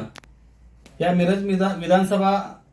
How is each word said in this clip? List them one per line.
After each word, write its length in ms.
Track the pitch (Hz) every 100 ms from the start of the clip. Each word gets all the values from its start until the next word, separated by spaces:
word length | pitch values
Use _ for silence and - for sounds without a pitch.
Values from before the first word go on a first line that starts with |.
| 110 - - - - - - - - -
या 120 | 170
मिरज 320 | 180 175 196
विधा-, 320 | 202 185 196 180
विधानसभा 800 | 170 190 190 196 196 196 - - _